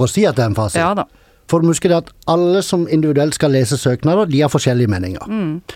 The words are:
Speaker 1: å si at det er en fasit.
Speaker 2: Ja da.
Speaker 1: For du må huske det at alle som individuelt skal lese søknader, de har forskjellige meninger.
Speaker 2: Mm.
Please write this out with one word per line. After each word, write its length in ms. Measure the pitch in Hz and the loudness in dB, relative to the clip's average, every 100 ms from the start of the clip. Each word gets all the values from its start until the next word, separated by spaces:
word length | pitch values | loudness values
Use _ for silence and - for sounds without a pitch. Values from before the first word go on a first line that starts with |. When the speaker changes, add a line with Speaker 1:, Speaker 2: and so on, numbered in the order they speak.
Speaker 1:
å 60 | 123 | -2
si 160 | - 202 | 2 0
at 100 | 131 | 2
det 80 | |
er 60 | 113 | -2
en 60 | 104 | 0
fasit. 240 | 107 170 | -2 0
Speaker 2:
Ja 140 | 170 | -2
da. 120 | 202 - _ _ _ - | -2 -6 _ _ _ -2
Speaker 1:
For 120 | 170 | 0
du 80 | 165 | 2
må 60 | |
huske 140 | 160 190 | 2 2
det 80 | 170 | 0
at 140 | - - - | -2 -8 -2
alle 340 | 165 175 190 | 0 2 0
som 240 | 190 180 170 | 0 -2 0
individuelt 460 | 156 156 147 151 - | 0 2 2 0 0
skal 160 | 156 | 0
lese 260 | 135 123 139 | 2 0 0
søknader, 480 | 127 123 151 185 208 | -2 0 0 2 2
de 120 | 139 | 2
har 80 | 147 | 2
forskjellige 380 | 143 135 123 120 | 0 0 0 0
meninger. 380 | 98 90 92 - | -2 -4 -8 -8
Speaker 2:
Mm. 340 | 220 175 160 - | -6 -4 -6 -12